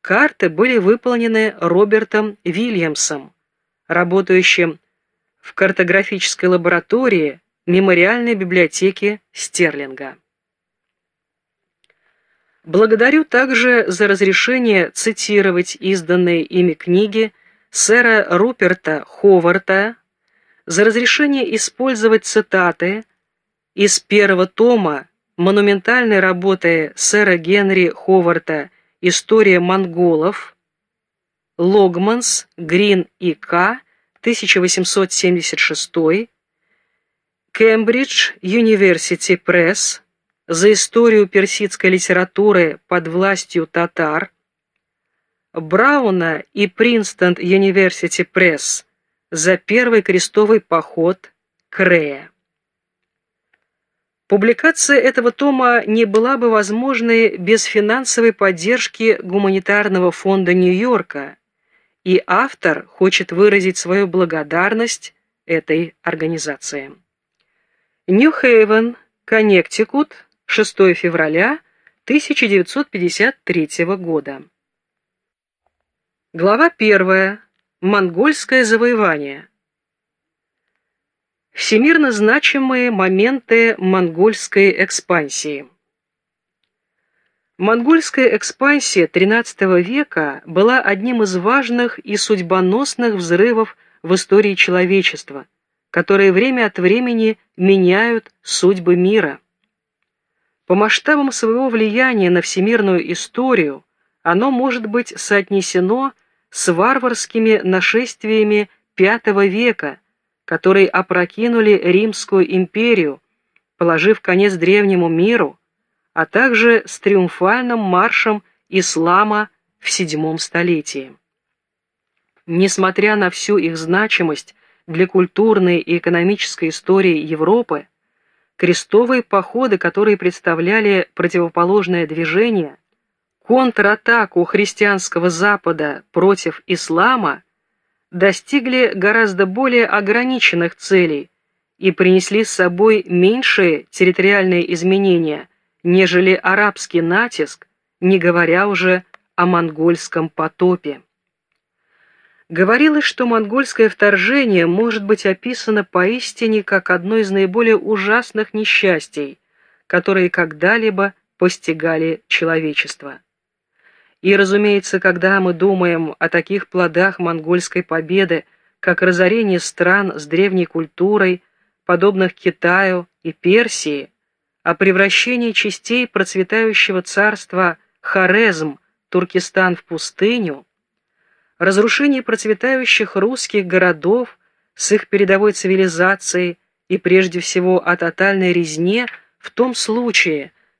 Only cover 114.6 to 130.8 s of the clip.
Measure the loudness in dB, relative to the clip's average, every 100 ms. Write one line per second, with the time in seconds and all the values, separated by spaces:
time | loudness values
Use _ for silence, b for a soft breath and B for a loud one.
114.6 | 2 2 4 2 0 0 2 2 -2 -6
115.6 | _ _ _ _ _ -6 -2 0 2 2
116.6 | 4 2 0 -6 0 2 0 0 0 0
117.6 | -2 -2 0 2 2 0 -2 -2 _ _
118.6 | -6 -4 -2 -2 2 2 2 -2 -4 _
119.6 | _ _ -8 -4 -4 -4 -4 -6 -6 -2
120.6 | 0 -2 -4 -12 -14 -20 _ _ _ _
121.6 | _ _ _ _ _ _ _ _ -6 0
122.6 | 0 2 -2 2 0 2 -2 -4 -2 0
123.6 | 0 -6 -2 0 0 0 -2 -4 -10 _
124.6 | _ _ -10 -2 0 2 0 2 2 4
125.6 | 2 0 0 -2 0 0 0 -2 -6 -6
126.6 | -6 -6 0 2 2 0 -2 -2 2 0
127.6 | 0 -6 -8 _ _ _ _ _ _ -4
128.6 | -2 -2 2 2 2 0 0 -2 -2 -4
129.6 | -2 0 -2 0 0 0 -2 -4 -4 -2
130.6 | 0 0